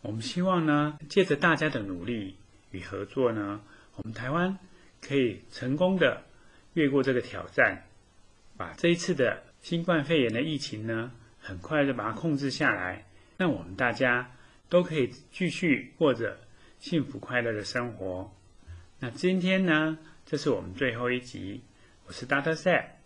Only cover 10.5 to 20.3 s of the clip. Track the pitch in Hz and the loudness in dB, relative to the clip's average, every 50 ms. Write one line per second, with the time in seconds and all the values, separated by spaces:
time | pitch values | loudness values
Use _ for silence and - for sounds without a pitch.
10.5 | 156 139 - - - 107 107 113 113 113 117 127 123 - - - - _ - - | -4 -4 -6 -6 -8 -6 -6 -4 -4 -4 -4 -6 -12 -18 -20 -20 -20 _ -14 -12
11.5 | 95 90 - - 156 151 143 139 127 120 104 110 113 107 - 165 147 135 143 135 | -12 -12 -6 -2 0 2 2 2 0 0 -2 -4 -4 -2 0 0 0 0 0 -4
12.5 | 127 - 151 131 107 98 90 92 92 98 - - - - - _ _ - 190 170 | -2 2 2 2 2 2 -2 -6 -6 -8 -12 -20 -20 -20 -20 _ _ 0 0 0
13.5 | 131 92 85 85 95 - 131 120 113 113 135 123 123 123 123 - - - - - | 0 -2 -6 -12 -2 0 0 0 2 2 2 2 2 2 -2 -6 -14 -20 -20 -20
14.5 | - - _ _ - 180 175 175 156 156 127 120 - - - - - - 185 165 | -20 -20 _ _ 4 4 4 4 0 0 0 0 -2 -12 -20 -20 -6 -2 -2 -2
15.5 | - - - 160 131 117 - - - - 165 143 123 113 117 101 - - - - | 0 0 2 2 2 2 0 -10 0 4 4 4 4 2 -2 -4 -4 -8 -18 -20
16.5 | - - - - - - - - 175 160 127 - - - - - 127 123 117 117 | -20 -20 -20 -20 -20 -20 -8 -2 0 0 0 -2 -6 -12 -8 -2 -2 0 0 0
17.5 | 110 107 98 - - 127 120 120 110 - 95 95 90 90 98 107 - - _ - | -2 -4 -6 -4 -4 -4 -4 -4 -6 -8 -6 -6 -6 -6 -8 -10 -16 -20 _ -20
18.5 | - - - - - - - - - - 135 120 117 - - 185 185 190 175 185 | -20 -20 -20 -18 -18 -18 -18 -20 -14 -10 -10 -10 -6 0 0 2 2 2 2 2
19.5 | 190 190 190 175 156 151 156 156 160 156 - - - - - - | 2 2 4 4 4 4 4 0 -2 -6 -12 -20 -20 -20 -8 -6